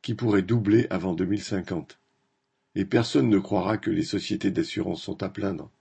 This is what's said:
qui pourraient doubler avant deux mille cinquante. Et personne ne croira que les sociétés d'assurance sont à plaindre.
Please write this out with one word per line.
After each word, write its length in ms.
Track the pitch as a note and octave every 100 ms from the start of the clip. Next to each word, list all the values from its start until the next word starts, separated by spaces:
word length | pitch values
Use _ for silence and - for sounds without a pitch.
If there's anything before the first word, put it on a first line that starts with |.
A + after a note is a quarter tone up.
qui 100 | -
pourraient 280 | A2+ A#2+ G2+
doubler 420 | F#2 A#2 G2 A2+ A#2
avant 220 | F#2 F#2
deux 120 | E2 F#2
mille 160 | G#2
cinquante. 560 | - G2 F2 F2 C#2 - _ _ _ _ _ _ _ -
Et 100 | -
personne 440 | A#2+ A2+ C#3+ B2+
ne 100 | G2
croira 380 | - G2+ F#2+ G#2+
que 140 | -
les 120 | F2+
sociétés 480 | E2 G2 - G2+ G2+
d'assurance 500 | F2+ D#2+ G#2+ F2+ E2
sont 220 | - -
à 60 | F#2+
plaindre. 400 | G2+ G2 E2 - _